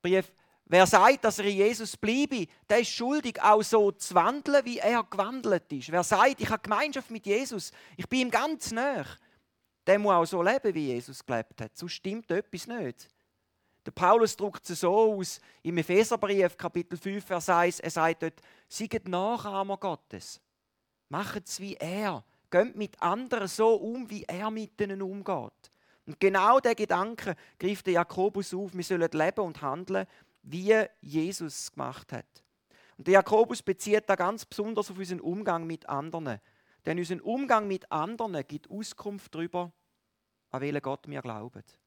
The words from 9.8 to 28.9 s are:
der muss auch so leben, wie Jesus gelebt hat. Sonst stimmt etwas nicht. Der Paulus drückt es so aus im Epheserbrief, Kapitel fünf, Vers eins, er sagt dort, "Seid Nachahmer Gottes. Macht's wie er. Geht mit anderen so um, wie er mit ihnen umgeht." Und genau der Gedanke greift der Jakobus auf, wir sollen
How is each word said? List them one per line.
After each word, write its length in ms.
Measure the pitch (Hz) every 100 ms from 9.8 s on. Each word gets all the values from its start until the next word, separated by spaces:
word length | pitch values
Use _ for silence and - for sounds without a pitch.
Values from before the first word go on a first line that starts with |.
| -
der 120 | 196
muss 140 | 208
auch 120 | 180
so 180 | 165 190
leben, 320 | 175 262 233
wie 120 | 165 143
Jesus 400 | 123 123 135 -
gelebt 340 | 120 113 -
hat. 160 | 110 -
Sonst 180 | 175
stimmt 360 | - 190 214 233
etwas 360 | 175 - 180 -
nicht. 420 | 240 156 - - _ _ _ _ _ _ _
Der 80 | -
Paulus 440 | - 180 226 220 -
drückt 320 | 202 - -
es 120 | 170
so 340 | 170 202 220
aus 260 | 208 185 - _ _
im 160 | 160 170
Epheserbrief, 800 | 156 180 220 226 202 202 180 -
Kapitel 420 | 175 175 175 175
fünf, 260 | 190 196
Vers 240 | - 180 160
eins, 300 | 175 175 175
er 120 | 160
sagt 320 | 165 160 165
dort, 160 | 165 - _ _ _
"Seid 380 | - 220 226 196
Nachahmer 680 | 180 196 233 208 196 196 196
Gottes. 640 | 196 156 _ 98 - - _ _ _ _ _ _ _
Macht's 520 | 139 202 208 175 -
wie 160 | 196 -
er. 480 | 156 185 214 151 - _ _
Geht 240 | 175 226
mit 260 | - 208 -
anderen 460 | 170 202 254 233 196
so 300 | - 220 226
um, 340 | 196 240 226
wie 140 | 208
er 260 | - 175 214
mit 300 | 220 214 _
ihnen 220 | 208 196
umgeht." 680 | 196 196 196 175 110 _ _ _ _ _
Und 140 | - -
genau 400 | 190 190 190 262
der 160 | 247
Gedanke 640 | 226 214 175 202 233 - 165 - _
greift 280 | 180 202 -
der 80 |
Jakobus 580 | 170 170 - 190 208 196
auf, 200 | 180 196
wir 80 | 180
sollen 280 | 170